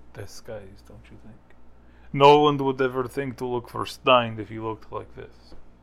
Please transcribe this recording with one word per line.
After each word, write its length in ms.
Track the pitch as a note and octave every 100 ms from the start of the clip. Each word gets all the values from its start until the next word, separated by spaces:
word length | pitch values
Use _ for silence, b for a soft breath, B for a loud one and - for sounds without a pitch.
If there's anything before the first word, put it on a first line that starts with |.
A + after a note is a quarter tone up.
| -
disguise, 680 | - G2+ - - G#2+ G2 G2+ -
don't 180 | G#2 -
you 80 | A2+
think? 120 | G#2+ A2+ - - - b b b b
No 260 | C#3+ C#3+ D3
one 160 | D3+ C#3+
would 220 | C3+ C3
ever 260 | C3 C3 A#2+
think 280 | - C3+ A#2+
to 80 | B2+
look 220 | A#2+ -
for 160 | A#2
Stein 540 | G2+ - C3+ B2 A#2 A2
if 100 | G#2
he 100 | A2
looked 320 | A2 G#2+ -
like 220 | A2 - -
this. 380 | - - - - - -